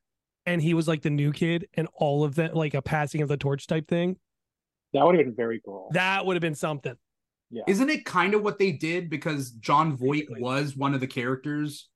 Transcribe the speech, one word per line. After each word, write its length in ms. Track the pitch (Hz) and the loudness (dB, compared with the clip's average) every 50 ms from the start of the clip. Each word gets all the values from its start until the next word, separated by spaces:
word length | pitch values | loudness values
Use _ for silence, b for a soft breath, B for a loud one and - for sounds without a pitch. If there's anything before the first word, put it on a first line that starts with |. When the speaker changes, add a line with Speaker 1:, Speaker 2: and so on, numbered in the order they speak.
| _ _ _ _ _ _ _ _ _ | _ _ _ _ _ _ _ _ _
Speaker 1:
and 160 | 180 180 170 | -2 0 2
he 140 | 151 170 165 | 2 2 2
was, 120 | 165 156 | 2 2
like, 140 | 165 160 151 | 2 0 0
the 80 | - 156 | 0 0
new 240 | 147 143 143 147 | 0 2 2 0
kid 360 | 143 - 175 165 170 170 - - | 0 0 0 0 0 0 -2 -4
and 160 | _ 170 160 - - | _ -4 -4 -4 -2
all 280 | - 160 147 143 147 | -2 0 2 2 2
of 120 | 151 147 131 | 2 2 0
that, 200 | 165 160 165 160 | 0 -2 0 0
like, 200 | 160 156 147 147 | -2 0 0 -2
a 80 | 139 | -4
passing 400 | - - 156 151 151 139 - 151 | -2 -2 0 0 0 -2 -2 -2
of 60 | 151 135 | -2 0
the 100 | 147 - | -2 0
torch 280 | - 139 139 139 - | 0 -2 -2 -2 -2
type 220 | - 165 160 156 - | -2 -2 -2 0 0
thing? 300 | 175 170 175 180 185 - _ _ _ _ _ _ _ _ _ _ _ _ _ _ | 0 0 0 0 -2 -4 _ _ _ _ _ _ _ _ _ _ _ _ _ _
Speaker 2:
That 140 | - 139 143 | 2 6 6
would 80 | 170 185 | 8 8
have 80 | 165 143 | 6 4
been 100 | 127 107 | 2 0
very 280 | 123 117 113 113 110 - | -2 -2 -2 -4 -6 -8
cool. 240 | 104 98 98 95 - 151 | -12 -14 -14 -8 -4 -2
Speaker 1:
That 320 | 180 185 190 196 196 185 | 0 0 0 0 0 0
would 100 | 190 180 | 0 0
have 60 | 175 | 0
been 120 | 170 165 147 | 0 -2 -2
something. 420 | - 185 156 151 135 - - 120 - _ _ _ _ _ _ _ _ _ _ | -2 -4 -4 -4 -4 -6 -10 -10 -12 _ _ _ _ _ _ _ _ _ _
Speaker 2:
Yeah. 120 | 117 113 - | -12 -4 0
Speaker 3:
Isn't 220 | - 196 202 269 302 | 0 2 2 2 2
it 160 | 311 - - | 0 -2 -4
kind 300 | - 165 180 175 196 214 | 0 2 4 4 4 4
of 80 | 208 | 2
what 160 | 202 208 202 - | 2 0 0 2
they 140 | 196 196 | 2 2
did? 360 | 147 139 156 160 170 180 175 156 | 2 0 -2 -2 -2 -4 -4 -6
Because 440 | 156 147 - 165 151 139 131 120 | -6 -6 -4 -4 -4 -4 -4 -8
John 440 | 117 113 - - 147 147 160 160 135 | -10 -8 0 2 4 4 4 2 0
Voight 300 | 117 127 139 147 151 147 - | 0 0 0 0 0 -2 -6
Speaker 1:
Basically. 140 | 123 117 | -8 -6
Speaker 3:
was 340 | 120 123 135 143 147 143 - | -4 -2 -2 -2 -2 -4 -4
one 160 | 131 139 139 | -2 -2 0
of 80 | 139 127 | 0 0
the 60 | 131 | -2
characters 840 | 131 - 131 120 127 135 131 - 151 147 147 151 143 139 - - _ _ | -4 -4 -4 -4 -2 -4 -4 -4 -6 -4 -4 -4 -6 -8 -12 -16 _ _